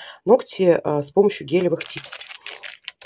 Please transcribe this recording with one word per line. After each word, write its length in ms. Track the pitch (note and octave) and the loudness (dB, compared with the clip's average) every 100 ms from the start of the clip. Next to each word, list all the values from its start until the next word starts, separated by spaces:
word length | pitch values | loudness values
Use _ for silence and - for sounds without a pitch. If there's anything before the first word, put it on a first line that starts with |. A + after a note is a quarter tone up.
| - - | -20 -4
ногти, 560 | F3+ B3+ - - F#3 D#3+ | 2 2 2 0 2 4
а, 200 | E3 D3 | 2 -2
с 80 | C#3+ | 0
помощью 360 | F#3+ G3+ - C#3+ | 2 2 0 -2
гелевых 400 | F3 F3 E3+ - | 0 0 -2 -6
типс. 240 | - - - - - - - - - - - | -14 -16 -16 -18 -20 -20 -18 -18 -20 -20 -20